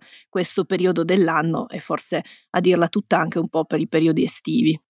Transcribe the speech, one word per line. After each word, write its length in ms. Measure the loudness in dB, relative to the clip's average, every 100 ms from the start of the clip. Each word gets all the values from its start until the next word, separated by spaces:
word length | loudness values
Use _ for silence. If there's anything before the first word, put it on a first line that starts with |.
| -14 -20 _
questo 380 | -4 -4 -4 -2
periodo 380 | 0 0 0
dell'anno 680 | 2 2 4 2 0 -2 -6
e 100 | -10
forse, 420 | -6 -6 -4 -6 -8 -16 _
a 100 | 0
dirla 260 | 2 4 2
tutta, 320 | -2 0 0
anche 180 | 0 -4
un 100 | -2
po' 180 | -2 -2
per 140 | -2
i 80 | 0
periodi 360 | 2 2 2
estivi. 560 | -2 -4 -4 0 0 0 _